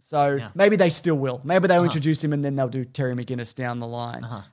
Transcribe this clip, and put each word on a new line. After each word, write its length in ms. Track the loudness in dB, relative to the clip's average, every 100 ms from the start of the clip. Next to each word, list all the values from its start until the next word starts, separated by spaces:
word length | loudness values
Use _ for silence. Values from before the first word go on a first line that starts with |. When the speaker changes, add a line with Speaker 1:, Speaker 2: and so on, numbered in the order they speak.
Speaker 1:
So 340 | -4 0 0 0
Speaker 2:
Yeah. 140 | -4
Speaker 1:
maybe 220 | 2 4 6
they 140 | 4
still 240 | 2 0 0
will. 260 | -2 -4
Maybe 240 | 0 2 4
they'll 100 | 4
Speaker 2:
Uh-huh. 80 | 4
Speaker 1:
introduce 380 | 2 0 0
him 80 | 0
and 140 | 0 -2
then 100 | -2
they'll 120 | -2
do 180 | -4 -6
Terry 300 | -4 -4 -4
McGinnis 400 | -6 -8 -8 -6
down 240 | -6 -6
the 80 | -8
line. 360 | -8 -8 -10
Speaker 2:
Uh-huh. 180 | -12 -12 -14